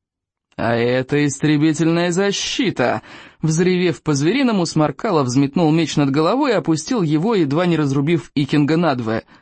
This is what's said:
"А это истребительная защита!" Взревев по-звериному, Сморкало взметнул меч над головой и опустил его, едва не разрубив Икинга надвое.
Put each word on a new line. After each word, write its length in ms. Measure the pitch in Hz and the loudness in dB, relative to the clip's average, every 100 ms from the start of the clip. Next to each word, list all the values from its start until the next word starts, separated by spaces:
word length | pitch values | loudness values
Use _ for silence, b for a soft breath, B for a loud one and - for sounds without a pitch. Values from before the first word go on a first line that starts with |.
| _ _ _ _ _ - | _ _ _ _ _ -6
"А 180 | 110 | -2
это 500 | 120 120 127 127 147 | 0 0 -2 0 0
истребительная 840 | 147 131 151 151 156 151 165 170 175 | -2 0 0 2 2 2 0 0 0
защита!" 920 | 170 202 196 - - 226 131 120 110 B B B B | 0 -2 -2 -4 -4 -2 0 -2 -2 B B B B
Взревев 600 | 156 160 180 180 175 156 | -2 0 2 2 0 -2
по-звериному, 640 | - 143 151 247 254 208 170 | -2 0 0 2 2 0 0
Сморкало 560 | 160 151 139 233 165 | 0 -2 -2 -2 0
взметнул 480 | 127 123 139 - 160 | 0 0 0 2 2
меч 240 | 160 160 | 2 0
над 160 | - 143 | 0 0
головой 400 | 139 160 247 294 | 2 0 0 0
и 40 | |
опустил 480 | 202 - 160 - 254 | 0 0 -2 -2 -2
его, 340 | 165 151 190 220 | 0 0 0 0
едва 300 | 147 147 180 | 0 0 0
не 100 | 160 | 2
разрубив 560 | 147 139 143 170 - | 0 0 0 -2 -2
Икинга 420 | - 143 151 139 160 | -4 0 2 2 2
надвое. 460 | 175 127 110 113 - b | 0 -2 -2 -4 -6 b